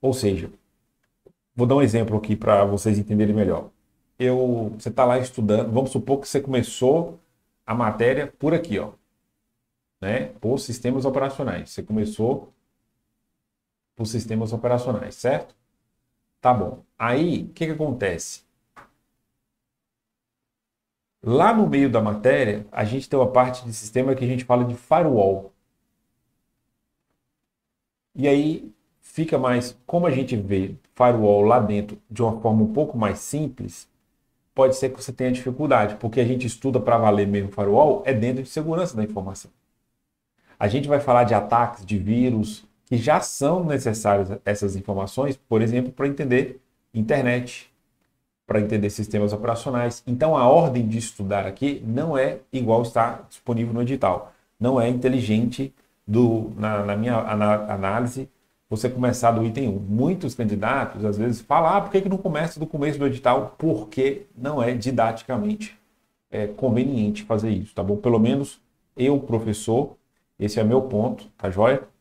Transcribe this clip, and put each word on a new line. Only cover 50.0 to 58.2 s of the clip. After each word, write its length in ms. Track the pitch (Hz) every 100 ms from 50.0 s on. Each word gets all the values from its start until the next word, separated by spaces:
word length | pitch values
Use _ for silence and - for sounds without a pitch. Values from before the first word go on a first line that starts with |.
| -
Então, 300 | 123 156 151
a 100 | 123
ordem 400 | 156 165 123 110
de 100 | 110
estudar 480 | 113 - 98 101 98
aqui 380 | 98 139 143 113
não 320 | 120 160 143
é 220 | 135 - _
igual 320 | 131 113 113
está 420 | 120 - 117 120 -
disponível 460 | - - 113 113
no 80 | 113
edital. 500 | 120 135 101 87 - _ _ _
Não 220 | 117 131
é 80 | 120
inteligente 880 | 127 127 131 107 107 120 123 135 _ _ _ -
do, 460 | 104 120 110 107 104
na, 300 | 107 107 101
na 100 | 101
minha 220 | 117 117
ana-, 520 | 107 107 104 104 107
análise, 600 | 101 95 107 123 131